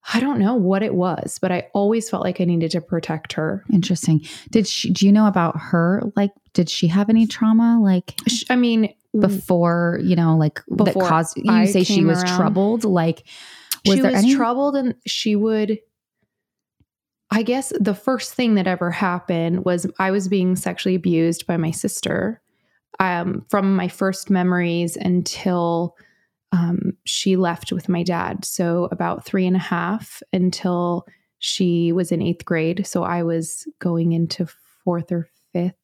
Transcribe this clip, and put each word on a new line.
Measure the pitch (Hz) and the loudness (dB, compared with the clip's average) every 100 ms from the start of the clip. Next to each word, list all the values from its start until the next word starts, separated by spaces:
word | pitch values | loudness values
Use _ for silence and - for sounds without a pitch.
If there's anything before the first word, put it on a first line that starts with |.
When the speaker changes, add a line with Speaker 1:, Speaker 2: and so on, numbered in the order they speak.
| - | -2
Speaker 1:
I | 226 | 0
don't | 262 247 | 0 2
know | 202 | 2
what | 247 180 196 | 2 2 2
it | 220 | 0
was, | 180 180 165 - - | 0 0 -2 -8 -6
but | 185 | -2
I | 180 - | -2 -2
always | 202 202 226 220 | -2 0 0 -2
felt | - | -4
like | 185 180 | -4 0
I | |
needed | 175 170 160 | 0 0 0
to | 175 | -4
protect | - 170 - 160 - | -4 -6 -4 -8 -6
her. | - 156 196 - | -4 -4 -4 0
Speaker 2:
Interesting. | 208 170 175 - 156 156 - - | 0 2 -2 2 0 0 -20 -2
Did | 226 190 | 0 0
she, | - - | -4 -2
do | 185 196 | 2 4
you | |
know | 208 214 | 6 4
about | 196 170 165 | 2 0 -2
her? | - 170 170 196 233 | -2 0 2 0 -2
Like, | 208 202 _ _ | -2 -2 _ _
did | - 170 | -2 0
she | - 175 | 0 2
have | 180 202 | 2 4
any | 226 220 | 4 4
trauma? | - 220 220 233 233 | 2 4 4 6 4
Like, | 202 185 - - - | 4 2 0 -6 -4
Speaker 1:
Sh-, | 233 - | -4 0
I | 247 | 2
mean, | 240 226 214 - _ 214 | 2 2 0 -4 _ 2
Speaker 2:
before, | 208 196 - 180 170 170 170 170 | 2 0 0 2 2 2 0 0
you | 185 | 0
know, | 175 165 160 | 2 4 4
like, | 151 - - | 2 -2 -6
that | - | 2
Speaker 1:
Before | - 190 180 | 2 2 2
Speaker 2:
caused, | 160 160 - | 2 0 -4
you | 214 | 2
Speaker 1:
I | 220 208 | 4 4
Speaker 2:
say | 202 | 2
she | 180 202 | 2 4
Speaker 1:
came | 165 | 4
Speaker 2:
was | 165 | 2
Speaker 1:
around. | 180 180 | 0 2
Speaker 2:
troubled? | 185 190 202 226 | 2 2 0 0
Like, | 220 180 165 160 - - - - - - 202 | 0 2 2 -2 -10 -20 -20 -20 -12 -2 2
was | 196 | 4
Speaker 1:
She | |
Speaker 2:
there | 262 | 4
Speaker 1:
was | 196 | 4
Speaker 2:
any | 226 | 4
Speaker 1:
troubled | 269 233 247 285 277 | 4 2 0 0 0
and | 254 - - | -2 -4 -8
she | - 226 | -4 0
would, | 208 220 220 208 220 _ _ _ _ _ _ _ _ _ _ _ _ _ _ _ | 0 2 0 0 -4 _ _ _ _ _ _ _ _ _ _ _ _ _ _ _
I | 214 | -2
guess | 226 254 269 - | 0 -2 -2 0
the | 202 | 0
first | 196 - 254 - | 0 -2 -2 -4
thing | - 240 | -2 2
that | 208 185 | 2 2
ever | 180 175 | 0 -2
happened | 175 190 175 - 170 165 180 | 0 -2 -2 -2 -2 0 0
was | 185 175 180 - | 0 -2 -2 -2
I | 190 | 0
was | 196 190 | 0 0
being | 196 180 | 0 2
sexually | 185 185 180 196 | 0 -2 -4 -2
abused | 185 175 165 165 170 - | 0 2 2 2 -2 -4
by | 170 | -2
my | 160 | -2
sister, | 160 - - - - 190 233 _ _ _ _ _ - | -4 -6 -6 -4 -2 -4 -6 _ _ _ _ _ -10
um, | 185 175 175 - - | -6 -6 -6 -8 -6
from | 208 196 | -4 -2
my | 190 180 | -2 -4
first | - 190 190 - | -6 -6 -6 -4
memories | 190 180 180 175 170 170 - | -2 0 -2 -2 -4 -6 -6
until, | 180 180 180 - 202 180 170 170 170 _ _ _ _ _ _ | -4 -2 -4 -6 -4 -2 -2 -2 -4 _ _ _ _ _ _
um, | 180 170 175 - - | -2 -2 -2 -4 -8
she | - - 196 185 | -8 -4 0 0
left | 180 170 - | 0 -4 -6
with | 185 - | -6 -2
my | 175 | -2
dad. | 170 170 - 190 | -2 -4 -4 -8
So | - - 175 170 175 | -10 -4 -2 -2 -2
about | 180 175 175 | -4 -4 -6
three | - 196 185 | -4 -2 2
and | 185 | 0
a | |
half | - 175 170 220 - - - | 0 -4 -4 -6 -8 -20 -6
until | 185 185 - 185 175 175 170 - _ _ _ | 0 0 0 -2 -2 -2 -4 -8 _ _ _
she | - - 180 170 170 | -8 -2 0 2 0
was | 170 175 | 0 0
in | 170 | -2
eighth | 170 175 | -2 -4
grade. | - 170 160 180 196 | -2 -2 0 -2 -4
So | 180 | -4
I | 175 175 | -2 -2
was | 165 165 160 - - - | 0 -2 -4 -10 -14 -6
going | 180 165 165 | -2 0 0
into | 165 165 - 170 - _ _ | 0 -2 -2 -6 -8 _ _
fourth | - 170 165 | -4 -4 -2
or | 170 165 _ _ | -4 -6 _ _
fifth. | 180 180 - | -4 -4 -6